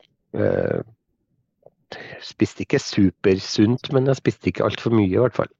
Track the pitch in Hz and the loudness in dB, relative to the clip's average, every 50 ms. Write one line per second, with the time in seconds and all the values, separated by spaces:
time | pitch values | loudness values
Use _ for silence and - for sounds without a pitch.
0 | _ _ _ _ _ _ - 107 104 - 50 50 50 50 50 50 - - _ _ | _ _ _ _ _ _ -6 -2 -2 0 0 0 -2 -2 -2 -4 -6 -8 _ _
1 | _ _ _ _ _ _ _ _ _ _ _ _ _ - _ _ _ _ - - | _ _ _ _ _ _ _ _ _ _ _ _ _ -20 _ _ _ _ -18 -18
2 | - - - - - - - - 110 - - - 95 - - 135 - - - - | -16 -16 -18 -18 -18 -18 -2 -2 -2 -2 0 -8 -4 -2 0 -2 -2 -2 0 2
3 | 98 92 - _ - 101 95 95 - - - - 104 107 123 - - - - 131 | 2 2 2 _ 2 2 2 2 0 -4 0 2 2 2 2 -2 -4 -2 0 0
4 | 131 135 135 - - - - - - 95 - - 101 107 101 - - 113 117 110 | 2 2 0 0 0 -2 -2 0 -4 -4 -2 0 -2 -2 -2 -2 -2 0 2 2
5 | 104 90 92 107 127 - - - - - - _ | 2 2 2 2 2 2 0 -2 -4 -4 -8 _